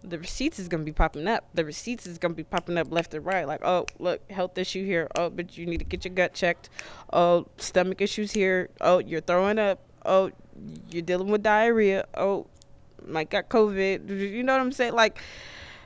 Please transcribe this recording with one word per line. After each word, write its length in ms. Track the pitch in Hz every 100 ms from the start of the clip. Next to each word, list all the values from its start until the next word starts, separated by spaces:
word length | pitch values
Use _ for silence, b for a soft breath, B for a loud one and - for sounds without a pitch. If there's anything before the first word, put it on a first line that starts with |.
The 160 | 190 165
receipts 400 | 175 - 277 -
is 100 | 175
gonna 160 | 165
be 80 | 156
popping 340 | 156 160 147 175
up. 220 | 233 -
The 100 | -
receipts 420 | 151 - 226 240 180
is 120 | 170
gonna 160 | 175
be 100 | 160
popping 320 | 156 180 - 170
up 160 | 156
left 220 | 165 170
and 100 | 156
right. 240 | 156 190 143
Like, 120 | 151
"Oh, 220 | 156 180 - -
look, 320 | 175 151 -
health 280 | 196 180 -
issue 260 | 185 185
here. 240 | 196 170 156 -
Oh, 140 | 170
but 260 | 170 175 -
you 80 |
need 140 | 170 170
to 80 | -
get 180 | 180
your 80 | 185
gut 220 | 185 175
checked. 340 | - 175 170 - B B B B
Oh, 320 | 165 175 175 - -
stomach 460 | - 185 185 185
issues 300 | 202 - 208
here. 360 | 214 190 185 - -
Oh, 160 | 160 180
you're 240 | 117 160
throwing 360 | - 175 196 220
up. 220 | 202 185 - -
Oh, 280 | - 190 190 - - - - 156 -
you're 100 | 170
dealing 280 | 170 180 196
with 140 | 214
diarrhea. 600 | 214 214 233 226 202 190 -
Oh, 340 | - 196 190 - - - - - - -
might 240 | 160 156
got 180 | 202 -
covid." 600 | 233 214 190 190 190 -
You 320 | 196 196 220
know 100 | 254
what 80 | 262
I'm 120 | 254
saying? 200 | 262 240
Like, 260 | 233 220 - B B B B B B